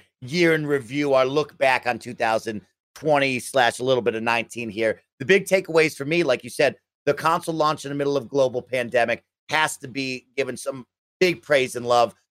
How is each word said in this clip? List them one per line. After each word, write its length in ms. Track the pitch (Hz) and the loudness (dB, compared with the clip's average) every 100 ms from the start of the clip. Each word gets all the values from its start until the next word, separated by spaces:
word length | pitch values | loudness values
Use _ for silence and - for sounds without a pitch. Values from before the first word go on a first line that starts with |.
| _ _ | _ _
year 340 | 123 175 170 | -4 2 4
in 120 | 160 147 | 2 0
review, 480 | 143 113 143 143 | -2 -2 -2 2
our 120 | 131 131 | 4 4
look 320 | 147 147 - | 0 -2 0
back 280 | 135 123 120 | 2 2 0
on 120 | 117 | -4
two 160 | 120 | -6
thousand 480 | 120 113 110 110 107 - _ _ | -4 0 0 -2 -8 -10 _ _
twenty 440 | - 156 143 139 127 | -6 0 2 2 -2
slash 420 | - 139 117 - | -2 2 2 2
a 40 | |
little 180 | 127 127 | 0 0
bit 120 | 110 | 0
of 80 | 110 | -2
nineteen 480 | 117 117 113 117 113 | 0 -2 -4 -10 -8
here. 300 | 101 113 - _ - | -2 0 -2 _ -6
The 60 | |
big 220 | 131 196 196 | 2 2 2
takeaways 500 | 190 185 165 156 - | -2 2 2 2 0
for 80 | |
me, 180 | 143 170 | -4 0
like 200 | 151 120 | 2 0
you 80 | 123 | -2
said, 260 | - 139 - _ _ - | 0 0 0 _ _ -4
the 80 | |
console 400 | 143 160 170 170 | 0 0 0 -2
launch 300 | 160 151 156 | -2 0 -2
in 60 | 139 | -6
the 60 | 143 | -6
middle 200 | 143 143 | -2 -4
of 120 | 110 | -2
global 340 | 139 131 120 | 0 0 -2
pandemic 640 | - 127 117 120 117 113 _ _ - | -6 -6 -2 0 0 -2 _ _ -4
has 260 | 151 156 - | 0 0 -4
to 100 | 135 | -12
be 380 | 127 131 127 _ - | -8 -6 -8 _ -6
given 200 | 127 120 | -4 -6
some 300 | - 135 120 _ _ - | -10 -10 -14 _ _ 0
big 240 | 185 170 | 0 0
praise 340 | - 143 131 120 | 0 2 2 -4
and 100 | 120 | 0
love 280 | 120 117 - _ | 2 2 -2 _